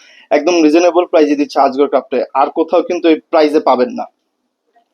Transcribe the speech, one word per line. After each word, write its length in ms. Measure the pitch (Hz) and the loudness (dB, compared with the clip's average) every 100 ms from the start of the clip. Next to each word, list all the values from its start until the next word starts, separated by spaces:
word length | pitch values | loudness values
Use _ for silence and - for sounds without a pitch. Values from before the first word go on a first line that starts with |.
| - - - | -20 -20 -4
একদম 340 | 147 147 175 | -2 0 2
রিজনেবল 420 | 151 165 175 170 175 | 2 4 2 0 0
প্রাইসে 300 | 170 147 143 | 0 0 0
দিচ্ছে 240 | 139 156 | -2 0
আজগর 280 | 139 131 139 | 0 0 -2
ক্রাফটে, 360 | 135 - 123 - | -2 -4 -6 -4
আর 140 | 135 143 | -2 -2
কোথাও 340 | 170 160 180 | -2 -2 -2
কিন্তু 280 | 170 180 170 | -2 -2 0
এই 100 | 156 - | 0 0
প্রাইসে 300 | 165 151 151 | 0 2 0
পাবেন 300 | 147 123 120 | 0 0 -2
না। 160 | 120 107 _ _ _ _ _ _ _ _ | -4 -14 _ _ _ _ _ _ _ _